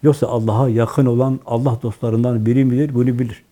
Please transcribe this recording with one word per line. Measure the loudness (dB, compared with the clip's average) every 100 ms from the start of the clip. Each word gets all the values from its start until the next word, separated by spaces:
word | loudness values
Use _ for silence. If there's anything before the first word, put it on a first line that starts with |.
Yoksa | 2 2 0
Allah'a | 0 0 2 2
yakın | 2 0 2 2
olan | 2 0 -2 -4
Allah | -2 -2 -2
dostlarından | -4 -6 -2 0 0 0 0
biri | 2
midir? | 2 0 -2
Bunu | 0 0 -2
bilir. | -4 -8 _